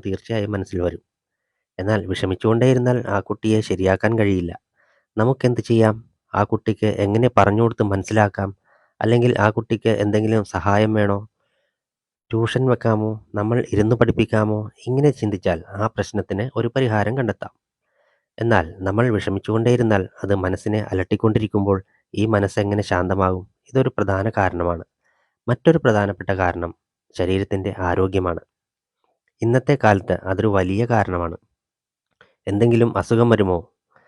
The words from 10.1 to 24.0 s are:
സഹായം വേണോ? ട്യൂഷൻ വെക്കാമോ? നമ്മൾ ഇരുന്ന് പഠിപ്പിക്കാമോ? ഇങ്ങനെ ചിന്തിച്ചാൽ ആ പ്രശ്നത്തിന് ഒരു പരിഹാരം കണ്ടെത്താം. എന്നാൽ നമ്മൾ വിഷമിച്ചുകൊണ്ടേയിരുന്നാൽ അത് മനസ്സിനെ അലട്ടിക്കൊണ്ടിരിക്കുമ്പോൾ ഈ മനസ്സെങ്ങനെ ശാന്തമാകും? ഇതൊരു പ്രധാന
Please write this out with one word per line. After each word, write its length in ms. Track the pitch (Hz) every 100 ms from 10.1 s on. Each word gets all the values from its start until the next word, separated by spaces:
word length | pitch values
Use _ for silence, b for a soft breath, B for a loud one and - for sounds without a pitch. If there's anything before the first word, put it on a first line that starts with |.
| 107 110 110
സഹായം 500 | 95 92 101 101 110
വേണോ? 240 | 110 101 101 107 _ _ _ _ _ _ _ _ _ -
ട്യൂഷൻ 360 | 113 113 - 131
വെക്കാമോ? 560 | 117 117 107 107 107 -
നമ്മൾ 320 | 104 107 120 -
ഇരുന്ന് 240 | 101 107 117
പഠിപ്പിക്കാമോ? 760 | 113 - 110 110 107 107 107 - 120
ഇങ്ങനെ 240 | 131 147
ചിന്തിച്ചാൽ 540 | - 104 98 95 82 -
ആ 180 | 98 110
പ്രശ്നത്തിന് 640 | - 98 104 - 98 127 117
ഒരു 120 | 113 135
പരിഹാരം 420 | 127 107 104 131
കണ്ടെത്താം. 320 | 113 - - _ _ _ _ _ _ _ _ -
എന്നാൽ 360 | 113 104 78 -
നമ്മൾ 320 | 95 104 123
വിഷമിച്ചുകൊണ്ടേയിരുന്നാൽ 1000 | 104 - 98 - 110 120 123 113 101 92 -
അത് 120 | 98
മനസ്സിനെ 460 | 98 92 95 104 107
അലട്ടിക്കൊണ്ടിരിക്കുമ്പോൾ 1000 | 101 95 90 107 110 110 107 107 101 95 - _ _
ഈ 120 | - 110
മനസ്സെങ്ങനെ 560 | 104 98 107 101 101
ശാന്തമാകും? 640 | - 90 92 95 92 92 92 _ _
ഇതൊരു 200 | 131 131
പ്രധാന 420 | -